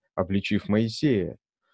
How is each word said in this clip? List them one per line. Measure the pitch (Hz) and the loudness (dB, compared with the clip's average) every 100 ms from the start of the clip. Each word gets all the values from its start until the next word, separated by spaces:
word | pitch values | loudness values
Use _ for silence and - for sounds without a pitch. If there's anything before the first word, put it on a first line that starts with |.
| _ - | _ -6
обличив | 90 98 - 101 - | 0 0 0 -2 2
Моисея, | 104 113 113 151 110 85 - _ _ _ | 2 2 0 0 2 -2 -8 _ _ _